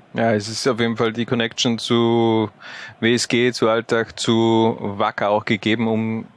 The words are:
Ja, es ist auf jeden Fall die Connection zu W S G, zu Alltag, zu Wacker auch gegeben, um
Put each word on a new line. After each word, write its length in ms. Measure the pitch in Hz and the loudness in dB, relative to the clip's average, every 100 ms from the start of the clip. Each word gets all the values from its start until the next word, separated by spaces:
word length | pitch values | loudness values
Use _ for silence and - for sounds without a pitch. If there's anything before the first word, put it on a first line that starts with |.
| - 117 | -10 -2
Ja, 180 | 113 | 0
es 160 | 107 104 | 0 -2
ist 180 | 110 135 | -4 -2
auf 120 | 113 | 0
jeden 180 | 117 113 | -2 0
Fall 160 | 117 | -2
die 120 | 113 113 | -2 -2
Connection 520 | 120 113 - 127 113 | -2 -2 0 -2 0
zu 720 | - 117 117 117 113 110 104 - - - - - | 0 2 4 4 2 2 0 -6 -18 -16 -16 -2
W 140 | 113 | 0
S 140 | 120 - | 2 0
G, 240 | 117 123 | 2 2
zu 180 | - 113 | 2 2
Alltag, 500 | 117 - 117 110 - | 2 0 -2 -2 -4
zu 560 | - 113 113 113 113 - | 0 2 4 4 2 0
Wacker 500 | 110 101 107 - 104 | -6 -2 -2 0 0
auch 160 | 104 - | 0 0
gegeben, 420 | 107 110 113 113 | -2 0 0 0
um 380 | 110 113 113 - | -2 -4 -6 -10